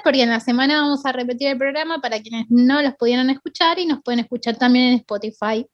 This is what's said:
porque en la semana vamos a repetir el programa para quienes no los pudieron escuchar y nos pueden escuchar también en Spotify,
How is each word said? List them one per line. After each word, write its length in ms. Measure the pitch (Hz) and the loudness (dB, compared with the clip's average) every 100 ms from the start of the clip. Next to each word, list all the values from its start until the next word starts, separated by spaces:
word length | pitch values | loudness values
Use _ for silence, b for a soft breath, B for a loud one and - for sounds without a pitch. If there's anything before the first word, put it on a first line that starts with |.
porque 200 | 320 269 | 2 2
en 80 | 233 | 2
la 100 | 226 | 0
semana 400 | 240 240 269 302 | 0 0 2 2
vamos 220 | 294 277 | 0 0
a 80 | 277 | -2
repetir 360 | 254 247 240 277 | -4 -4 -4 -2
el 100 | 254 | -2
programa 420 | 277 294 320 320 | -2 -2 -4 -4
para 200 | 247 220 | -4 -6
quienes 260 | 220 226 226 | -6 -8 2
no 300 | 240 247 285 | 4 4 4
los 120 | 277 | 0
pudieron 360 | 277 233 247 254 | 0 0 2 0
escuchar 480 | 269 330 - 330 349 | -2 -6 -2 0 0
y 80 | 339 | -2
nos 160 | 277 | -4
pueden 180 | - 240 | -2 -4
escuchar 360 | 233 240 233 226 | -4 -6 -4 0
también 300 | 247 247 254 | 4 4 4
en 80 | |
Spotify, 720 | 247 - 208 214 - 214 220 - | 2 -2 -8 -8 -6 -4 -4 -6